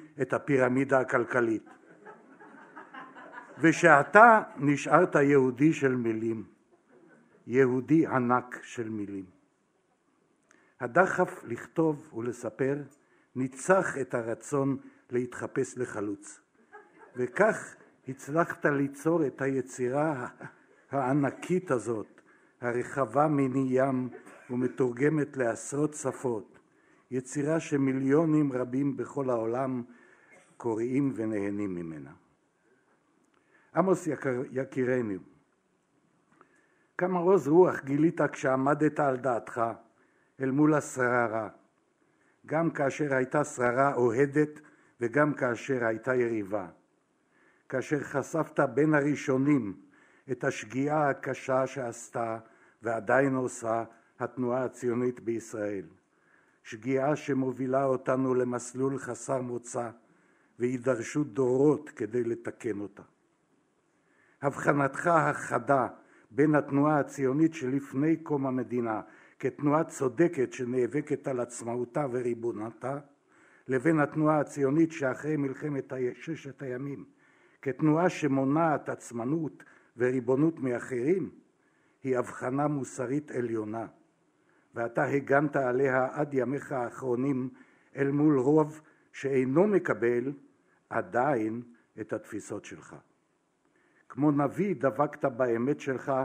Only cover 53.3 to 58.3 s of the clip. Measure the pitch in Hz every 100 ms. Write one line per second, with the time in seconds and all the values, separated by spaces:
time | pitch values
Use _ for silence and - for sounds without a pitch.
53.3 | 131 123 - 113 113 113 - _ - 120
54.3 | - 123 127 123 - 123 117 123 123 101
55.3 | 113 - 110 104 101 82 95 _ _ _
56.3 | _ _ _ - 113 117 131 139 147 -
57.3 | 131 131 123 131 131 139 127 135 131 131